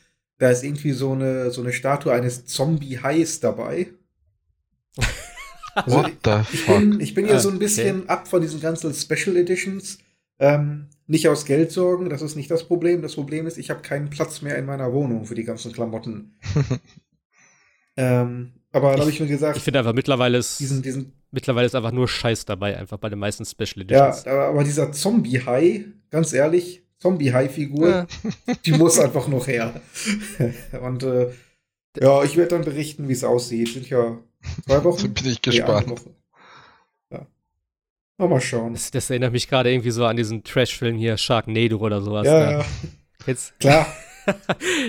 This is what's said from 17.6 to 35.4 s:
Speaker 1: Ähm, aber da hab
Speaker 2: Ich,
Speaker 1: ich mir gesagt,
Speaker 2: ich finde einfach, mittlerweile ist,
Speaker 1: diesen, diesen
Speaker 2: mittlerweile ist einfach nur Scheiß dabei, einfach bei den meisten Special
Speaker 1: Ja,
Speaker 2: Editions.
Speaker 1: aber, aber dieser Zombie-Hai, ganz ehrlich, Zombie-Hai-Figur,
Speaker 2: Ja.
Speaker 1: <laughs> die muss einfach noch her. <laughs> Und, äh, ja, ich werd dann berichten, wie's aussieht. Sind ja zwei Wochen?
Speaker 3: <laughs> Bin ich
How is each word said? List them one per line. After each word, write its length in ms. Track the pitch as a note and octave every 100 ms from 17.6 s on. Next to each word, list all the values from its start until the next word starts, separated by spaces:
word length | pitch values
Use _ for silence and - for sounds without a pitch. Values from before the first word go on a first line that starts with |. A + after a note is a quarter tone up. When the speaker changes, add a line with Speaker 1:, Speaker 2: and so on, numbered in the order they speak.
| _ _ _ -
Speaker 1:
Ähm, 520 | B2+ B2 B2 B2 B2 _ _
aber 240 | C#3 C#3 C3+
da 60 |
hab 60 | D3+
Speaker 2:
Ich, 80 | D3
Speaker 1:
ich 40 |
mir 60 | D3+
gesagt, 300 | C#3+ D3+ C3+
Speaker 2:
ich 60 |
finde 160 | - C3+
einfach, 140 | A#2
mittlerweile 440 | A#2 C3+ C3 B2 B2
ist, 220 | A#2 -
Speaker 1:
diesen, 220 | C#3 C3+
diesen 300 | B2+ C3+ C3+ _ _
Speaker 2:
mittlerweile 340 | C3 - A#2+ B2
ist 80 | C3
einfach 160 | A2+
nur 160 | B2 B2
Scheiß 380 | - A#2+ A2 -
dabei, 320 | G2 G2+ G2
einfach 200 | F#2+ G#2
bei 120 | A2
den 80 | G#2
meisten 240 | G2+ - A2
Special 400 | - G#2 - F#2+
Speaker 1:
Ja, 180 | C3+ C#3
Speaker 2:
Editions. 180 | B2+ -
Speaker 1:
aber, 180 | C#3 C#3
aber 140 | D3
dieser 280 | C#3+ D3 C#3
Zombie-Hai, 960 | - F#3+ A#3 B2 B2 B2 B2 E3+ G#3+ - - _
ganz 220 | D3+ E3
ehrlich, 500 | B2+ D3 F3 F3 - _ _
Zombie-Hai-Figur, 880 | F3+ F#3 C#3 B2 C3+ - C#3 C#3+ E3+
Speaker 2:
Ja. 180 | F3+ F3 - A3+ -
Speaker 1:
<laughs> 300 | - A#3+ -
die 80 |
muss 260 | D3+ E3 E3
einfach 280 | C#3+ D3 B2+
noch 200 | C3+ C#3
her. 340 | A#2+ A2+ - - - G#3+ G#3 -
<laughs> 520 | - C3 - - B2+
Und, 220 | B2+ B2+
äh, 280 | C3 B2 B2 - _ _ _ _ _ -
ja, 240 | C3+ C#3
ich 140 | C#3 D#3
werd 140 | E3+
dann 120 | F3
berichten, 440 | D3+ C#3+ D3 - C#3
wie's 160 | B2
aussieht. 460 | A#2+ B2 A#2+ A2+ A#2
Sind 200 | C3 B2
ja 300 | B2+ A#2 A#2 - _ - - -
zwei 160 | C#3
Wochen? 300 | E3+ F3 G3+
Speaker 3:
<laughs> 0 | -
Bin 100 | C3
ich 160 | A#2